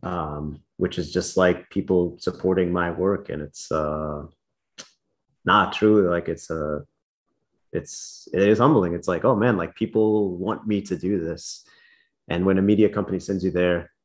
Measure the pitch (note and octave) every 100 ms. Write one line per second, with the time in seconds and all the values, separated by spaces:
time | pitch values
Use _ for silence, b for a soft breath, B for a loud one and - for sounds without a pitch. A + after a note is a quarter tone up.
0 | F2 F2 D#2 D2 D2+ C#2+ _ _ F2+ -
1 | D#2+ F2+ F2 - F#2 F2 - - F#2+ F#2
2 | F2 E2+ - F2+ F#2+ F#2 F2+ F2 F2 D#2+
3 | F#2+ G2 - D2+ D2 - - D#2 D2+ D2+
4 | D#2 D2 D2+ _ _ _ _ - - _
5 | _ _ _ _ - G2+ F#2 - G#2+ G#2+
6 | F#2 F2 E2 E2+ - D#2+ D2+ D2+ C#2+ _
7 | _ _ _ _ _ _ _ - - -
8 | - - - F2+ G2+ G#2+ B2+ C#3+ F2+ E2+
9 | - E2+ A#2+ A2+ A#2+ G2+ E2+ - G#2+ A2
10 | G#2+ G#2+ G2+ F2+ F#2 A2 G#2+ G#2 G2 F2+
11 | F2+ G2+ E2 E2+ - - b b b b
12 | b b - E2+ F#2+ F#2+ G2 G#2 G#2 G#2
13 | F#2+ F#2 - G2 F#2 F2 F2+ F2 D#2+ _